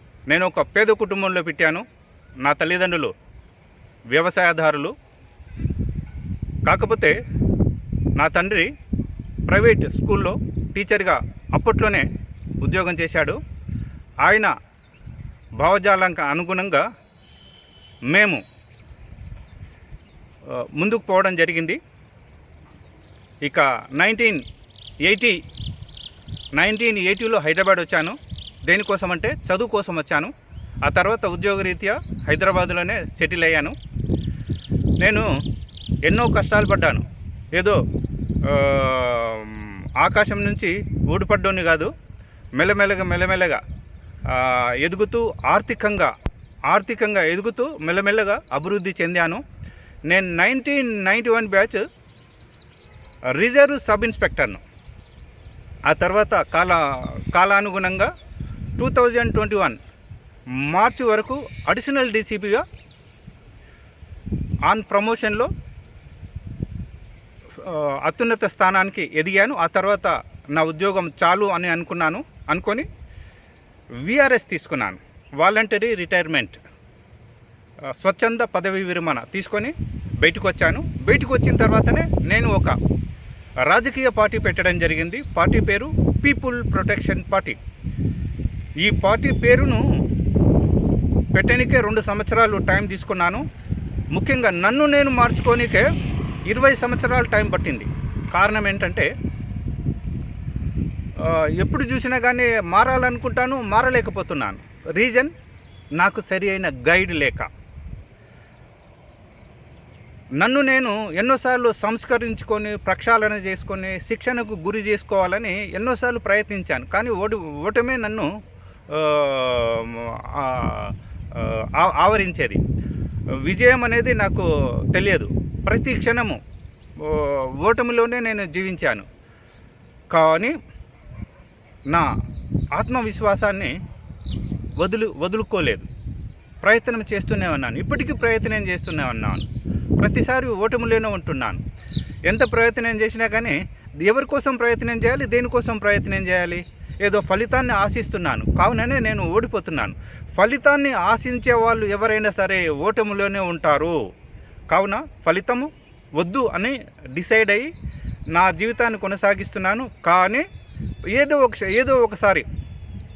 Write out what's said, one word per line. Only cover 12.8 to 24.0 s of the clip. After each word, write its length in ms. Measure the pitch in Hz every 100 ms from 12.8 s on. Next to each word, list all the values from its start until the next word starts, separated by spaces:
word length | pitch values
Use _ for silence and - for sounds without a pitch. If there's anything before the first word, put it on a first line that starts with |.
| 180
చేశాడు. 460 | 170 165 165 147 180 - - - - - - - -
ఆయన 340 | 160 214 202 127 - _ _ _ - - - - -
భావజాలంకి 720 | 120 160 196 196 190 185 165
అనుగుణంగా 680 | 143 156 170 185 196 147 208 - - _ - - - - - - - -
మేము, 400 | 120 185 208 131 - - - - - - - - - - - - - - - - - - - - 139
ఆ, 140 | 123 123
ముందుకు 280 | 147 202 226
పోవడం 340 | - 185 190 170
జరిగింది. 440 | 165 165 165 269 - - - - - - - - - - - - - - - -
ఇక 400 | 143 165 139 120 -
నైన్టీన్ 500 | 139